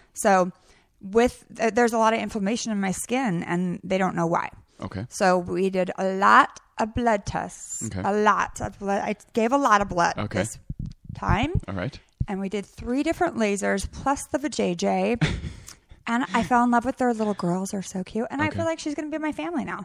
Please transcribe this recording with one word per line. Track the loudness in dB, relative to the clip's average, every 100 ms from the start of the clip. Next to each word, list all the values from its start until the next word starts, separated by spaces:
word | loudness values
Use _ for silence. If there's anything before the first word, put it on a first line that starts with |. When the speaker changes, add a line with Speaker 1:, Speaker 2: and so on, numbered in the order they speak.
| _
Speaker 1:
So | 0 4 4 2 -4 _ _ _ _
with, | 0 2 2 0 -14 -2
th-, | 0
there's | 4 2
a | 4
lot | 4
of | 2
inflammation | -2 -2 0 -2 -2
in | -2
my | 0
skin, | -2 -2 -2 0 -2
and | -2 -2 -2 -4
they | -2 0
don't | 2
know | 2 0
why. | 0 -2 -10 -20 -12
Speaker 2:
Okay. | -8 -8 -8
Speaker 1:
So | 2 4 4
we | 0 -2 0
did | 0 -2 -2
a |
lot | -2 2 8 8 6 0 -12 -4
of | -2
blood | 0 2 2
tests. | -2 -6 -6 -10 -12 -8 -6
Speaker 2:
Okay. | -2
Speaker 1:
A | 0
lot | 4 4 4 0 -4
of | -10 -6
blood. | -2 -2
I | -2 -6 -4
gave | 0 2
a | 4
lot | 4 4
of | 4
blood | 2 2 0
Speaker 2:
Okay. | -2 -2
Speaker 1:
this | -2 -6 -12 -10 -10 -10 -14
time. | -6 0 2 2 0 -2
Speaker 2:
All |
right. | -4 -4 -6 -18 _ -4
Speaker 1:
And | -4
we | -4
did | -4 -6
three | -10 -4 -2
different | 0 0 -2 0
lasers | 0 0 0 -2 -4
plus | -4 -2 -2 -2
the | -4
vajayjay. | -2 -2 -2 0 0 2 0 2 0
Speaker 2:
<laughs> | -2 -8 -12 -18 -20 _ -14 -4
Speaker 1:
And | -2 0
I | -2
fell | 2 4
in | 4
love | 2 0
with | 0
their | 0
little | 2 -2
girls. | 0 -2 -2 -2
They're | -6
so | -6 -8
cute. | -6 -4 -4
And | -2
I | -2
Speaker 2:
Okay. | 0
Speaker 1:
feel |
like | -2 -2
she's | -6
gonna | -6 -6
be | -4
my | -4
family | -4 -4 -4 -4
now. | -8